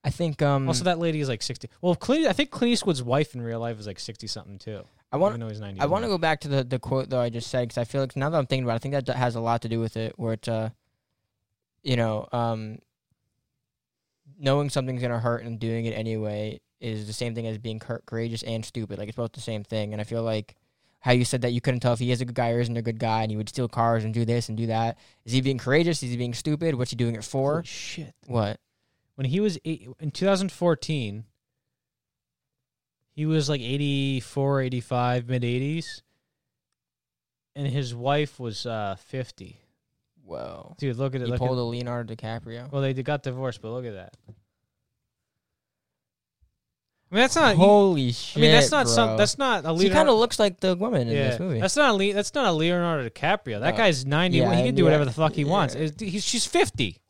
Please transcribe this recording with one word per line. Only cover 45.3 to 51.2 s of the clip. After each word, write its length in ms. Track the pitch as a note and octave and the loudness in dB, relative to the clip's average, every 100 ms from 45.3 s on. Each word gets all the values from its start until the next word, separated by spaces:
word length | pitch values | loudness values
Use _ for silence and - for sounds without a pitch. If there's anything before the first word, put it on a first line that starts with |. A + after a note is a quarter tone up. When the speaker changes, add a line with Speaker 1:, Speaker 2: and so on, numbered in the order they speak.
| _ _ _ _ _ _ _ _ _ _ _ _ _ _ _ _ _ _ | _ _ _ _ _ _ _ _ _ _ _ _ _ _ _ _ _ _
Speaker 2:
I 40 | |
mean, 80 | G3 | 2
that's 140 | C4 E4 | 4 6
not, 180 | C#4 | 6
he, 40 | F3 | 8
Speaker 1:
Holy 500 | G3 G#3 G3 D#3+ B2+ | 10 10 8 4 0
shit, 240 | A#2 - - | -2 -4 4
Speaker 2:
I 40 | |
mean, 100 | A#3 | 8
that's 180 | - - | 8 8
not 140 | D4 | 4
Speaker 1:
bro. 100 | A#3+ | 4
Speaker 2:
some, 220 | A#3 A3+ A3 | 4 4 4
that's 220 | G#3 - | 2 2
not 260 | C4+ G#3 | 0 0
a 80 | - | 0
Speaker 1:
He 60 | E3 | 2
Speaker 2:
Leonardo 220 | F#3+ A#3 | 4 6
Speaker 1:
kinda 120 | D4 | 6
looks 260 | A3 A#3 - | 6 4 4
like 220 | G#3 F3+ | 2 4
the 160 | F#3 F3+ | 0 0
woman 320 | A3+ F#3+ A#2 | 0 0 2
in 60 | |
Speaker 2:
Yeah. 160 | C#3+ | 2